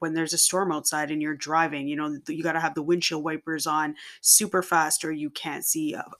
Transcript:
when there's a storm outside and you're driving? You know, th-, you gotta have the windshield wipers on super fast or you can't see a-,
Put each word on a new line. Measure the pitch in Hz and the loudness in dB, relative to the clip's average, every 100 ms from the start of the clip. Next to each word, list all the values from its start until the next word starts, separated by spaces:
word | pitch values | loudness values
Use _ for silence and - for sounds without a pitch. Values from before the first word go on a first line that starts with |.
when | 165 | -4
there's | 160 160 | -2 0
a | 170 | 2
storm | - 185 190 | 2 2 0
outside | 151 - 151 147 | 0 0 0 -2
and | 151 | -2
you're | 151 147 | -4 -4
driving? | 147 160 160 147 139 | 0 2 2 0 -4
You | |
know, | 147 151 143 | -4 -4 -6
th-, | - 156 | -6 -4
you | |
gotta | 165 160 | -2 0
have | 160 | 0
the | 156 | 0
windshield | 151 175 - 160 | 2 2 2 -2
wipers | 160 156 - 160 | -2 -4 -4 -4
on | 160 151 151 151 - - | 0 0 0 -4 -14 -2
super | - - 214 185 | 4 4 4 0
fast | 180 165 156 - | 4 4 4 0
or | 156 | -2
you | 151 147 | -4 -6
can't | - 160 147 | -6 -8 -4
see | - 160 151 | -2 0 -2
a-, | - - | -4 -8